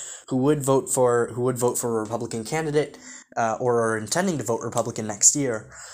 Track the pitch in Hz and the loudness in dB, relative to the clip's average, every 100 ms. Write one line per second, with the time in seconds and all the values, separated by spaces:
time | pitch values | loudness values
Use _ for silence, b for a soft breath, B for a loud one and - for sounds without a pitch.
0 | B B - 131 135 151 135 135 127 - | B B -4 0 2 2 4 2 2 2
1 | 123 120 113 113 123 127 123 123 120 113 | 4 4 2 0 -2 2 0 0 -2 -2
2 | 107 113 117 117 110 156 160 147 143 - | -2 -4 -4 -6 -4 -4 0 0 0 -6
3 | B B B - 117 107 123 120 113 110 | B B B -2 0 0 2 4 2 0
4 | 107 165 190 151 117 113 117 117 113 113 | -2 0 0 -2 -2 -2 -2 -2 -2 -4
5 | 107 101 - 147 135 110 - B B | -6 2 2 2 -2 -4 -8 B B